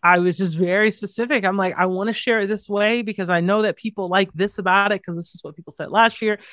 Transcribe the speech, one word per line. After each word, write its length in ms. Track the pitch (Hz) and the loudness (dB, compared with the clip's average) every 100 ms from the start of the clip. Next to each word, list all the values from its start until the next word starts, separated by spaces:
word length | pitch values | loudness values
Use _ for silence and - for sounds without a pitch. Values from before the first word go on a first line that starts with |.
I 160 | 170 180 | 4 4
was 180 | 180 180 | 4 0
just 220 | 190 160 | -2 0
very 320 | 180 190 214 | 0 4 2
specific. 560 | 208 202 - 240 277 190 | 0 -8 -6 -2 0 0
I'm 120 | 196 | 0
like, 180 | 185 - | -2 0
"I 80 | 185 | 0
wanna 280 | 185 202 | 0 -4
share 280 | 214 - 226 | -4 0 0
it 60 | 196 | 0
this 200 | 208 - | -4 -4
way 360 | 202 208 233 | 0 0 0
because 260 | 214 202 180 | -4 -6 0
I 100 | 175 | 0
know 220 | 175 208 | 2 2
that 160 | 214 170 | 0 -2
people 320 | 220 - 185 | -8 -6 -2
like 240 | 185 190 | 0 0
this 240 | 156 202 - | -2 -4 -2
about 340 | 185 185 202 | 2 2 2
it, 100 | 202 185 | -2 -4
'cause 100 | 170 | -10
this 200 | 170 - | -10 -14
is 80 | |
what 120 | - 156 | -16 -18
people 180 | 165 | -20
said 180 | - - | -12 -2
last 320 | 196 226 - | 2 2 2
year. 160 | 220 208 - | -4 -4 -8